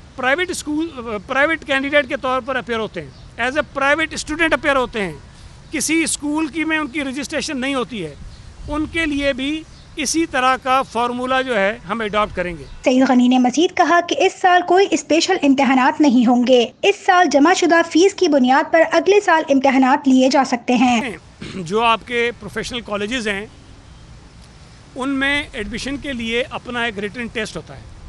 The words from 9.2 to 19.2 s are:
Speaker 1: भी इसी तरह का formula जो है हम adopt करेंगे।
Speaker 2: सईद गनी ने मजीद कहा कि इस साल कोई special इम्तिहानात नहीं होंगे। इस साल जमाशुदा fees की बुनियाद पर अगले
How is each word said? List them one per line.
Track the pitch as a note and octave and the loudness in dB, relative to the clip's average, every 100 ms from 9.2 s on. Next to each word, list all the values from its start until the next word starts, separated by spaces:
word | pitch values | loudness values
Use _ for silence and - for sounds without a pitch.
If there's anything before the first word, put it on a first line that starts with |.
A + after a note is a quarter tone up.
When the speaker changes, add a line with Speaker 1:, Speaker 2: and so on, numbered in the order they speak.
| C#4 | -2
Speaker 1:
भी | B3+ C4+ D#4 D#4 - - - | -2 -4 -6 -10 -20 -14 -8
इसी | C4 D#4 E4 | -4 -2 -2
तरह | C4+ B3+ B3+ | 0 0 0
का | C4 C4 | 0 0
formula | B3 A3+ A#3+ B3 B3+ C4 | 0 -4 -4 -4 -2 -2
जो | C4 | 0
है | A3+ G3 A#3 | 0 0 -2
हम | - A3+ | -8 -6
adopt | G#3+ G#3 G#3 | -2 -2 -2
करेंगे। | - F3 E3 C3 - | -4 -6 -10 -14 -4
Speaker 2:
सईद | - B3+ | 2 4
गनी | C4 B3 B3 | 4 4 4
ने | B3+ | 4
मजीद | B3 - F4+ | 2 2 2
कहा | - D#4 E4+ | 2 4 2
कि | E4+ D#4+ F#4+ | 2 0 0
इस | - | 2
साल | F#4 F4+ | 2 4
कोई | F4 F4+ G4 D4 | 4 4 4 0
special | - D4+ E4 F#4 | 2 2 2 2
इम्तिहानात | C#4+ C4+ C4 C4 C4 D4+ | 2 4 2 4 2 4
नहीं | D4 A#3+ A#3 | 4 6 4
होंगे। | B3 A#3+ B3 A#3 - | 4 4 4 2 0
इस | G4 G4 - | -2 0 2
साल | F4+ F4 | 4 4
जमाशुदा | C#4 D4+ F#4 E4 E4 | 4 4 4 4 2
fees | E4+ D#4 F#4+ | 2 4 4
की | - F4+ | 2 2
बुनियाद | C#4+ B3 C4+ D#4 | 4 4 2 4
पर | E4 D#4+ D#4+ | 2 4 2
अगले | E4+ G4+ | 4 2